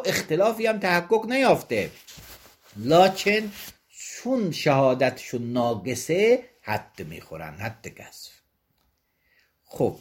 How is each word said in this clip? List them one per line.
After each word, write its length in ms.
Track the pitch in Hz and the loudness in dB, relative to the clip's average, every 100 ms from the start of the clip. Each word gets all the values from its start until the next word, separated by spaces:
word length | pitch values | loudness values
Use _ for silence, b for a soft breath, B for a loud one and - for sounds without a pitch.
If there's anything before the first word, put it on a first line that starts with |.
اختلافی 600 | 196 185 - 160 214 226 226 | 6 -2 -2 2 2 2 -2
هم 120 | 220 | 0
تحقق 480 | 190 175 175 220 220 | 0 0 2 0 0
نیافته، 640 | 262 247 151 - 113 80 - - - - - - _ _ 101 | 0 4 2 0 -4 -4 -8 -20 -20 -20 -20 -20 _ _ -10
لکن 760 | 117 165 196 196 202 214 214 - - - _ | 2 6 6 4 0 0 -2 -12 -18 -20 _
چون 640 | - - - 240 262 185 | -20 -16 -10 -4 -2 -2
شهادتشون 1000 | 143 151 135 135 127 131 127 - 123 117 | -2 2 4 4 4 0 -2 -8 -8 -4
ناقصه 920 | 123 120 107 90 117 - 175 220 254 - _ | -2 0 -2 -4 -6 -2 2 4 2 0 _
حد 420 | - 107 - - | -6 -6 -6 -16
می‌خورن، 520 | 80 80 - 80 80 | -14 -14 -16 -14 -12
حد 340 | 80 110 113 - | -10 -10 -10 -16
قذف. 440 | - - - - _ _ _ _ _ _ _ _ _ _ _ _ _ | -16 -20 -20 -20 _ _ _ _ _ _ _ _ _ _ _ _ _
خب، 320 | _ - 117 - | _ -4 -4 -4